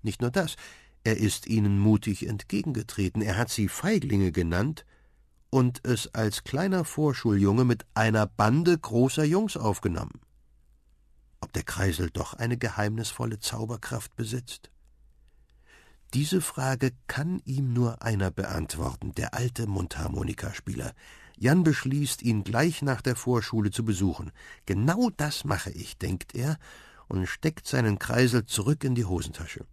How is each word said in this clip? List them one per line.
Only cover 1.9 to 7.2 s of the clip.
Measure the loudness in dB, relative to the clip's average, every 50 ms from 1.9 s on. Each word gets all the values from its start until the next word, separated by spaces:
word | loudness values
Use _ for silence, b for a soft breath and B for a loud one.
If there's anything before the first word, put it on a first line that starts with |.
| 6 6 4 0 -4 -4 -4
entgegengetreten. | -6 -6 -6 -6 -4 -4 -2 -2 -2 -4 -4 -6 -6 -4 -2 -2 0 0 0
Er | 0 0 0
hat | 0 0 -2
sie | 0 0 0 0
Feiglinge | -2 -2 -2 0 0 0 2 2 2 4 4 4
genannt | 2 0 0 2 2 0 0 0 -2 -6 -12 _ _ _ _ _ _ _ _ _ _ _ _ _
und | 4 4 4 4 2 -2 -2
es | 0 0 0 -2 -6 -4
als | -2 0 0 -2 -4 -8
kleiner | -4 -4 -2 0 0 0 0 -2
Vorschuljunge | -2 -2 0 0 0 0 0